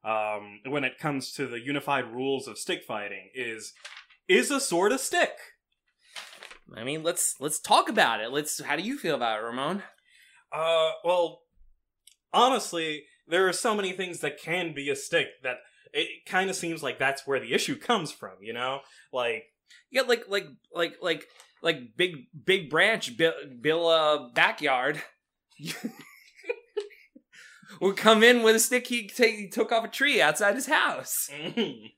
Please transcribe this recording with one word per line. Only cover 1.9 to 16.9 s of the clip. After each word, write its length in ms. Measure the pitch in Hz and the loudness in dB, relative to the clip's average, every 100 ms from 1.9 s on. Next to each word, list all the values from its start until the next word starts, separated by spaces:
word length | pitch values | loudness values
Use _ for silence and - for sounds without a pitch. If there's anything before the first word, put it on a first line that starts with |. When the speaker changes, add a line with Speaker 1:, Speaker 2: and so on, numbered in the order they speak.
| 139 120 | -2 -2
Speaker 1:
rules 340 | 120 135 135 117 | -4 -2 -2 -6
of 100 | 104 | -10
stick 260 | - 175 | -6 -6
fighting 440 | - 110 101 98 95 | -4 -6 -6 -10 -14
is, 380 | 123 117 110 - - - - - _ - | -10 -8 -8 -14 -18 -20 -20 -20 _ 4
is 240 | 202 247 | 4 4
a 80 | 277 | -2
sword 320 | - 170 202 | 0 2 2
a 60 | 262 | 0
stick? 340 | - 349 311 - - _ _ _ _ _ _ - - - - - - - | 0 0 0 -2 -20 _ _ _ _ _ _ -18 -18 -20 -20 -20 -20 -12
Speaker 2:
I 80 | |
mean, 180 | 123 156 | -8 -4
let's, 320 | 160 170 - - | -4 -2 -2 -2
let's 180 | 147 - | -6 -6
talk 300 | - 254 339 | 4 4 6
about 320 | 214 143 110 | 4 4 2
it. 100 | 113 | -2
Let's, 320 | 139 147 - | -4 -4 -8
how 140 | 131 151 | -2 -2
do 60 | |
you 120 | 202 277 | -2 -4
feel 180 | - 139 | -2 0
about 240 | 117 107 | 0 -2
it, 20 | |
Ramon? 400 | 117 123 143 196 - _ _ _ _ _ _ | -4 -4 -4 -4 -10 _ _ _ _ _ _
Speaker 1:
Uh, 380 | 151 165 165 160 156 | -4 2 2 2 0
well, 360 | 170 180 165 - _ _ - _ _ _ _ _ _ | 0 2 0 -4 _ _ -20 _ _ _ _ _ _
honestly, 720 | 185 247 254 - 170 160 151 - _ _ | 4 6 4 -2 -4 -4 -6 -12 _ _
there 220 | 175 190 | 2 4
are 40 | |
so 220 | 175 240 | 2 0
many 160 | 208 190 | 0 -2
things 280 | 185 180 165 | -4 -8 -4
that 200 | 147 - | -6 -6
can 320 | 160 180 170 | -4 -4 -4
be 160 | 143 143 | -6 -4
a 60 | |
stick 320 | 139 - 170 135 - | -4 0 -2 -2 -6
that 140 | 131 123 _ _ - | -8 -8 _ _ -8
it 320 | - 220 - - | -6 -4 -8 -2
kinda 280 | 185 190 | 0 0
seems 280 | 180 170 160 | -4 -6 -4
like 140 | 139 | -6